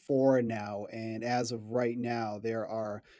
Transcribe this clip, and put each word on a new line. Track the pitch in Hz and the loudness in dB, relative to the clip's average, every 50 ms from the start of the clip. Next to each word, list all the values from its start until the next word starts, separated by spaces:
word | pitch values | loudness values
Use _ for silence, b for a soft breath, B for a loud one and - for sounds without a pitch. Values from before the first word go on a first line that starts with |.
| - - | -2 0
four | 143 131 131 135 131 127 | 4 6 6 6 6 6
now, | 120 113 117 107 104 104 104 101 104 - | 4 2 0 -2 -4 -4 -6 -6 -6 -8
and | - 113 113 113 113 110 113 | -8 -6 -6 -6 -4 -4 -2
as | 120 123 123 120 113 | 0 0 0 0 0
of | 120 113 107 107 | -4 -6 -6 -2
right | 113 123 123 120 120 123 | 0 0 2 2 0 0
now, | 120 120 120 117 113 110 104 104 | -2 -2 -2 -2 -2 -4 -4 -4
there | 104 113 113 113 107 - | -2 -2 -2 -2 -2 -2
are | 110 110 107 104 104 104 b b b | -4 -4 -4 -4 -6 -8 b b b